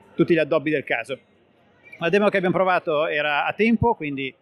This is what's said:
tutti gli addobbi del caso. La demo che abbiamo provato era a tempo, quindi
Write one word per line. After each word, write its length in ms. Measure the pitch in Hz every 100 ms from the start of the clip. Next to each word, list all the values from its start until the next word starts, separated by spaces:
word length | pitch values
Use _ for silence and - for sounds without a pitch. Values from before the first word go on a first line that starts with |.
| - -
tutti 180 | 175
gli 60 | 165
addobbi 320 | 147 160 147
del 120 | 147
caso. 340 | - 123 117 127 _ _ _ _ _ _ - -
La 100 | 170
demo 180 | 202 208
che 80 | 196
abbiamo 180 | 180 165
provato 520 | 185 175 170 147 170
era 380 | 151 147 143 165
a 80 |
tempo, 400 | - 226 226 233
quindi 400 | 220 151 135 131 -